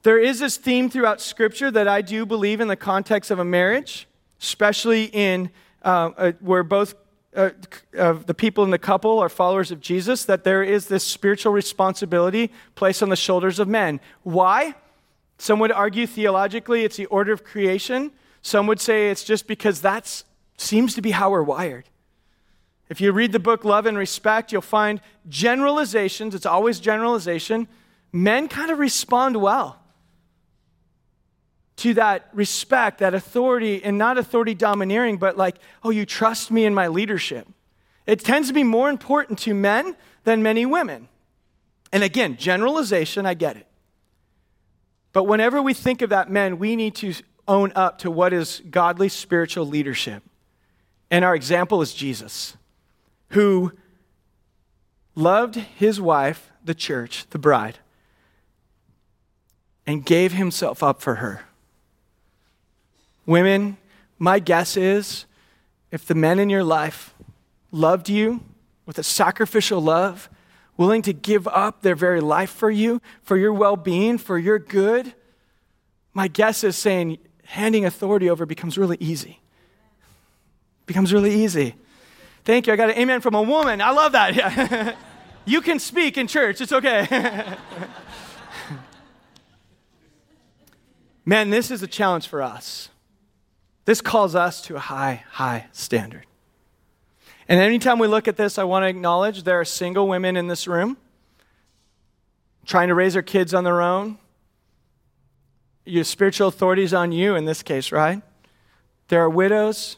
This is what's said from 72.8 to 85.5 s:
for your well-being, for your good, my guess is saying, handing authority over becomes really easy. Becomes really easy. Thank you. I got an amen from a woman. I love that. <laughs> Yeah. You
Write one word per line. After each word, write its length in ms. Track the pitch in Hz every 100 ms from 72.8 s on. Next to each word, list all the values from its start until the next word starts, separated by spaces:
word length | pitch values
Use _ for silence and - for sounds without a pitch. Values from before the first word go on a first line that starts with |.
| 226 233 - -
for 160 | - 190
your 160 | 208
well-being, 640 | 208 202 202 165 175 220 240
for 200 | - 180
your 220 | 170 214
good, 540 | - 196 202 233 254 - _ _ _ _ _ _ _ _ _
my 140 | 190 190
guess 360 | 156 214 214
is 120 | 208 170
saying, 420 | 214 185 170 160 _ _ -
handing 380 | - 214 220 190
authority 440 | - 196 208 180
over 160 | 165 160
becomes 320 | 160 170 151
really 200 | 190 170
easy. 400 | 160 156 135 - _ _ _ _ _ _ _ _ _ _ _ _ _ _ -
Becomes 280 | 185 190
really 200 | 202 202
easy. 420 | 208 214 170 131 - _ _ _ _ - _
Thank 240 | - 233 240
you. 60 |
I 20 | 214
got 140 | 226
an 80 | 220
amen 240 | 247 254
from 140 | 247 214
a 60 |
woman. 380 | 220 302 285 208
I 100 | 214
love 200 | 277 302
that. 240 | 262 190 -
<laughs> 0 |
Yeah. 600 | 196 160 247 233 220 - - - - -
You 160 | -